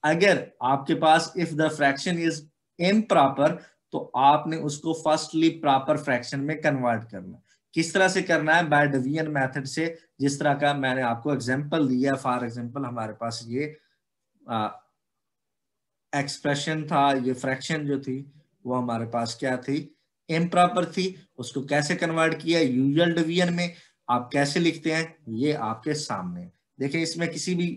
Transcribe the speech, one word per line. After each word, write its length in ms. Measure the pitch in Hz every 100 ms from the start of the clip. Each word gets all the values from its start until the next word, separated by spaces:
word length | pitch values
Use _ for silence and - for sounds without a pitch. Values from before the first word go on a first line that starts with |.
अगर 420 | 151 170 196 151 - _
आपके 320 | 120 139 - -
पास 360 | 156 160 - 185
if 160 | 156
the 160 | 151 156
fraction 520 | 151 143 139 185 175
is 180 | 165 151 - _ _ -
improper 720 | 175 214 214 170 135 135 147 180 - _ _
तो 60 | - - 123
आपने 400 | 139 151 156 160
उसको 300 | 147 143 165 160
फर्स्टली 540 | 160 156 - 160 160 -
प्रॉपर 360 | 147 131 135 143
फ्रैक्शन 400 | 143 123 - 139
में 200 | 139 151
कन्वर्ट 480 | 156 139 123 113 113
करना 240 | 98 117 -
है। 80 | _ _ _
किस 200 | 160 160
तरह 140 | 196 190
से 140 | 185
करना 320 | 180 160 156 170
है? 140 | 165
By 140 | 147 147
division 420 | 135 127 156 156 147
method 280 | 131 143 131
से, 280 | - 165 165 _ _
जिस 180 | 139 139
तरह 140 | 151 139
का 180 | 143 143
मैंने 260 | 131 127
आपको 300 | 123 117 147
एग्जांपल 540 | 139 117 131 147 165 139
दिया। 260 | 127 139 135
For 160 | 131 123
example 420 | 120 117 120 139 131
हमारे 260 | 120 110 107
पास 300 | 117 113 117
ये, 280 | 123 151 151 _ _ _ _ _ _
आ, 260 | - 113 107 - _ _ _ _ _ _ _ _ _ _ _ _ _
एक्सप्रेशन 680 | 143 143 - 147 143 - 160
था, 280 | 151 156 139
ये 200 | 135 123 127
फ्रैक्शन 500 | 135 131 - 160 147
जो 120 | 139
थी 180 | 135 131 143 - _ _ 123
वो 100 | 127
हमारे 300 | 120 117 113
पास 280 | 117 117 -
क्या 160 | 135 127
थी, 200 | - 143 - _ _ _ -
इम्प्रॉपर 560 | 160 170 180 175 180 175
थी। 160 | - 185 185 - -
उसको 240 | 120 143 135
कैसे 300 | 143 147 175
कन्वर्ट 460 | 170 165 160 160
किया? 180 | 160 170
यूजुअल 540 | 143 127 135 147 175
डिवीजन 400 | 170 160 175 175
में। 200 | 175 175 - _ _ -
आप 220 | 123 120
कैसे 260 | 139 143 175
लिखते 320 | 165 160 165
हैं 240 | 160 165 - - 113
ये 180 | 147
आपके 400 | 147 107 - 151 147
सामने। 540 | - 101 90 87 87 _ _ -
देखिए 220 | 131 170
इसमें 260 | 165 165 165
किसी 240 | 160 180 180
भी 120 | 175